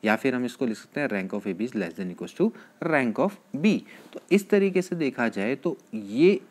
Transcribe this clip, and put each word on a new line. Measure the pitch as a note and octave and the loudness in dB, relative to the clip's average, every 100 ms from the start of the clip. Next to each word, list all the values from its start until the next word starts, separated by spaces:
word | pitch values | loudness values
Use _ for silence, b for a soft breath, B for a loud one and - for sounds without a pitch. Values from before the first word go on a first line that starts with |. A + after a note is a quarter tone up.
| G#2+ | 2
या | A2 | 2
फिर | C#3 B2+ | 0 -2
हम | B2 | -4
इसको | - B2+ | -4 -4
लिख | G#2+ | -4
सकते | - - | -8 -6
हैं | C#3+ | -4
rank | G#2 F#2+ | -4 -4
of | G#2 G2+ | -6 -6
A | F2+ | -4
B | A#2 | -4
is | A2+ | -2
less | F2+ E2 | -4 -4
than | F#2 | -10
equals | E2 - - | -8 -12 -2
to | G3 A3 B B E3+ | -2 -2 B B -2
rank | D3+ B2+ G#2 | 0 0 0
of | F3 - _ C#3 | -2 -2 _ 0
B। | F#3+ C#3 - B B | 2 2 -2 B B
तो | - - | -18 0
इस | G3 G3+ | 0 4
तरीके | G#3 G3 F#3 | 4 4 2
से | F3+ F3 | -2 -2
देखा | D3 A#2+ A#2 | -2 0 -2
जाए | G#2 G2+ C3 | 0 -2 -2
तो | F3 C#3 _ | -4 -6 _
ये | A2 G2+ A2 E3+ G3+ - | -10 -6 4 6 6 -2